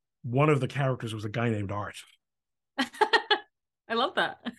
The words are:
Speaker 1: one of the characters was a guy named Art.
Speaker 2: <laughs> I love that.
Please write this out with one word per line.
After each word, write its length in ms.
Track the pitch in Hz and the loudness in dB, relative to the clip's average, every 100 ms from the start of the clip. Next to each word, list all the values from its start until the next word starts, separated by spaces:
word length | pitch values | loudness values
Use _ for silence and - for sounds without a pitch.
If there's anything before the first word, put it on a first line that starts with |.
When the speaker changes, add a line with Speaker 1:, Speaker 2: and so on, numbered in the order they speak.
| _ _ | _ _
Speaker 1:
one 280 | 123 123 151 | -2 4 4
of 100 | 143 | 4
the 80 | 120 | 2
characters 460 | 135 135 123 117 | 0 0 -2 -4
was 100 | 110 | -6
a 60 | 107 | -4
guy 180 | 113 117 | 0 0
named 240 | 107 98 | 0 -2
Art. 240 | 101 101 - - _ _ _ | -4 -6 -10 -18 _ _ _
Speaker 2:
<laughs> 360 | _ _ _ - | _ _ _ -4
I 1160 | 254 - 415 440 427 403 - _ _ _ - | -4 0 2 2 2 -2 -2 _ _ _ -4
love 220 | 226 269 - | -2 0 0
that. 220 | 165 - 240 | -2 -4 -12